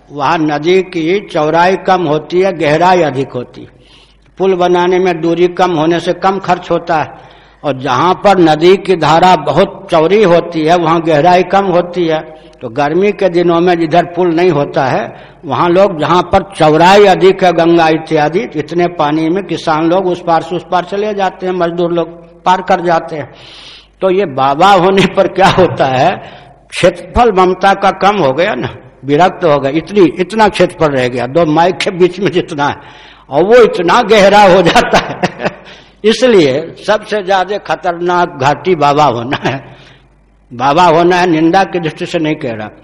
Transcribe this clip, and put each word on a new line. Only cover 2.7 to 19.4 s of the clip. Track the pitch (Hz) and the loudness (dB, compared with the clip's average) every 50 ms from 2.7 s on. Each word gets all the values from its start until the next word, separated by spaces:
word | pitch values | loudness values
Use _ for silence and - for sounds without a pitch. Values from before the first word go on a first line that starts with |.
| 151 160 175 185 185 180 | 2 2 2 2 2 2
अधिक | 160 147 131 135 135 - - | 0 -2 -2 -4 -6 -6 -8
होती | 127 117 - - 104 | -12 -12 -12 -16 -20
है। | 101 - _ _ _ _ _ _ _ _ _ _ _ _ _ - | -20 -20 _ _ _ _ _ _ _ _ _ _ _ _ _ -4
पुल | 185 190 185 | -2 0 0
बनाने | 175 180 175 180 175 175 180 185 180 | 0 0 0 2 0 0 0 0 0
में | 185 180 170 - | 0 0 -2 -2
दूरी | 165 165 170 165 180 175 | -2 -2 0 0 0 -2
कम | 175 - 185 180 | 0 0 -2 0
होने | 175 151 156 165 175 165 | 0 -2 0 0 -2 -2
से | 165 180 | -2 -4
कम | 170 175 - 190 196 190 | -6 -2 -2 -2 -2 -2
खर्च | - - 180 175 - - | -2 -2 -4 -4 -2 -4
होता | 170 165 170 - 170 | -4 -4 -2 -2 -4
है, | 156 135 - - - - - - - _ _ _ _ - | -4 -4 -6 -10 -20 -20 -20 -20 -20 _ _ _ _ -6
और | 147 131 127 | -6 -6 -6
जहां | 127 139 123 127 160 180 185 | -4 -4 -2 0 0 0 -2
पर | - - 202 196 190 | 0 2 2 4 4
नदी | 165 156 156 151 170 180 196 | 4 2 2 2 4 2 2
की | 180 - 180 190 | 2 2 -2 -2
धारा | 165 151 143 160 170 180 185 180 | 0 2 2 2 4 4 4 2
बहुत | 151 143 147 135 165 196 196 - - - - | 2 0 -2 0 0 0 0 -2 -14 -8 -2
चौड़ी | 175 160 156 165 196 220 | 0 2 2 2 4 4
होती | 208 165 170 165 160 - - 160 156 | 4 4 4 2 0 -2 -6 -4 0
है | 156 175 | 2 2
वहां | 180 165 156 170 170 156 | 2 2 0 0 0 0
गहराई | 165 156 143 156 180 180 185 | 0 0 2 4 4 4 2
कम | 185 180 190 196 202 | 2 2 0 0 0
होती | 190 165 175 175 175 - 180 170 | 2 0 0 -2 -2 -4 -4 -2
है। | 160 156 156 160 - - - - - - - | -2 -2 -4 -6 -10 -20 -20 -20 -20 -20 -16
तो | 127 120 | -14 -10
गर्मी | 113 147 143 147 160 180 196 208 | -4 -4 -2 -2 0 0 0 0
के | 202 208 196 180 | 0 0 -2 0
दिनों | 165 175 170 175 170 170 | 0 0 0 2 2 2
में | 175 180 175 170 | 2 0 0 0
जिधर | 165 156 160 175 170 | -2 0 0 0 0
पुल | 170 - 175 185 175 160 | 0 -4 -2 -2 0 0
नहीं | 165 180 185 | 2 2 2
होता | 151 143 143 139 - 160 135 | 2 0 -2 -2 -2 -2 -2
है | 127 143 196 226 - - - - - - _ - | 0 -2 -4 -4 -8 -12 -18 -20 -20 -20 _ -10
वहां | 139 127 135 165 175 | -6 -4 -2 0 2
लोग, | 170 185 202 202 180 147 | 2 2 2 2 0 -4
जहां | 151 143 170 180 | -2 0 0 0
पर | 175 - - 196 165 - - | 0 0 0 -2 -2 -2 -4
चौड़ाई | - 160 156 151 156 170 185 196 208 208 | 0 2 2 4 4 4 6 6 6 6
अधिक | 196 180 170 175 196 185 190 185 | 6 4 4 4 2 2 4 0
है | 180 | 0
गंगा | 170 170 165 165 170 170 165 160 | 2 2 2 2 4 4 2 2
इत्यादि, | 160 156 160 - 160 151 147 151 156 202 247 247 - | 0 -2 -2 -2 -2 -2 -2 0 -2 -4 -6 -4 -8
इतने | 156 143 - 170 175 175 | -8 -8 -6 -4 -2 -2
पानी | 175 175 - 151 147 156 160 160 160 | -2 -2 -2 -2 -2 0 -2 -2 -2
में | 175 196 | -2 -4